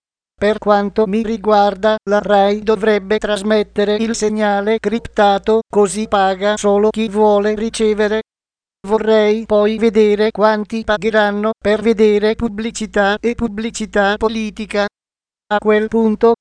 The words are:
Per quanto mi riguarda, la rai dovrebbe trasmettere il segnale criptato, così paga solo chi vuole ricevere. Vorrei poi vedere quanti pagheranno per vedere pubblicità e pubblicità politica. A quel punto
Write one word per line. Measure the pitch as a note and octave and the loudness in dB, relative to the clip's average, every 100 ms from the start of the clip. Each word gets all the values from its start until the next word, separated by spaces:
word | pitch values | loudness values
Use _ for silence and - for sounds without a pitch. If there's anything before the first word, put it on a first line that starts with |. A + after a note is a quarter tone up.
| _ _ _ | _ _ _
Per | - G#3 G#3 | -4 -2 0
quanto | G#3 G3+ G3+ G#3+ G#3 | 0 0 0 -2 0
mi | G#3+ | -2
riguarda, | A3 A3+ G#3 G#3 G3+ F#3+ G#3+ G#3+ G3+ | -2 -4 0 2 2 0 -2 -2 0
la | G#3 | -2
rai | G3+ G3+ G3+ G#3+ | 2 2 2 0
dovrebbe | G#3+ G#3 A3 G#3 F#3+ G#3+ | -2 0 0 0 0 -4
trasmettere | G#3 G#3 G#3+ G#3+ G#3 - G#3 G#3 | -2 -4 0 0 0 -2 -2 0
il | A3+ | -2
segnale | A3+ G#3+ G#3+ G#3 G3+ G3+ A3+ | -2 -4 -2 -2 0 -2 -2
criptato, | G3+ A3+ - - G3+ G3 G3+ A3 - | -2 -4 -4 2 2 2 0 -2 0
così | G#3 G3+ G3+ A3 | 0 0 -2 -2
paga | G#3 F#3+ F#3+ G3+ G#3 | 0 0 0 -2 0
solo | G3+ G3+ G#3+ | 0 2 0
chi | G#3+ A3 | 0 -4
vuole | G#3 G#3+ G3+ G#3 | 0 2 2 0
ricevere. | G#3+ A3+ - A3 G#3 G#3 A3 - _ _ _ _ _ F#3+ | -2 -6 -2 0 0 0 -2 -6 _ _ _ _ _ -2
Vorrei | G#3+ G#3+ A3 G#3 A3 | -2 2 2 2 0
poi | A3 G#3 G#3 A3 | 0 2 2 0
vedere | A3+ G#3+ G#3+ G#3 A3 | 2 4 2 2 0
quanti | F#3+ G#3+ G#3+ G#3 A3+ | 2 2 0 -4 -6
pagheranno | A3 G#3 A3 G#3+ G#3 G#3 A3 - | -2 -2 0 2 2 0 -4 -2
per | G3+ G#3+ | -2 0
vedere | A3 G#3+ G#3+ G#3 G#3+ | 0 4 4 4 0
pubblicità | A3+ A#3 G3+ A3+ G#3+ G#3 G#3+ G3 G#3 | -2 -4 -6 -8 -8 -4 0 0 0
e | A3+ | -4
pubblicità | A#3 A#3 G3+ A3+ - G#3 G#3 G3 G#3 | -4 -6 -6 -8 -8 -4 0 0 0
politica. | A3 A3+ G#3+ A3 G3+ G#3 G3+ - _ _ _ _ - | -2 -4 -6 -8 -6 -4 -4 -8 _ _ _ _ -4
A | G#3 | -2
quel | G#3+ G#3 A3 | 2 0 0
punto | A3+ A3 G#3+ A#3 A#3 | 0 0 2 2 2